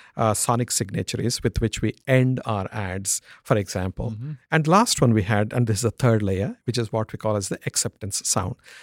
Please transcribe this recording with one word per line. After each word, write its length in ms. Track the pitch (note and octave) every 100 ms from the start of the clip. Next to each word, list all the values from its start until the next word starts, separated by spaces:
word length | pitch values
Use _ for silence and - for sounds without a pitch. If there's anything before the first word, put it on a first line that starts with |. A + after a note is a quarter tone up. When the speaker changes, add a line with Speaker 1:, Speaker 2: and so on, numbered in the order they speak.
| - -
Speaker 1:
uh, 160 | A2
sonic 380 | G#2 - A#2+ A#2+
signature 500 | - G2+ G#2+ - A2
is, 200 | A2+ -
with 180 | A#2+ -
which 180 | A2+ -
we 120 | A2 - -
end 340 | C3 B2+ B2+
our 240 | - G#2+ F#2+
ads, 500 | G#2+ G2 F#2 G2 - - -
for 120 | - A2+
example. 560 | G2 F#2+ F#2 - A2+
Speaker 2:
Mm-hmm. 200 | A2 C3+ D3+ _
Speaker 1:
And 160 | D#3+ D#3
last 320 | F#3 A#3+ -
one 140 | C3
we 80 | A2
had, 320 | F#2+ G#2+ G#2+
and 140 | B2 A#2
this 100 | G2+
is 40 |
the 80 | A2+
third 320 | - B2+ A2+
layer, 340 | G2+ F#2 G#2+ B3 -
which 120 | A#2+
is 140 | A2+
what 220 | A2+ G#2
we 40 | -
call 180 | A2 G#2
as 120 | F#2+
the 100 | - -
acceptance 540 | - A2 - G2+ - -
sound. 300 | - F#2+ - - -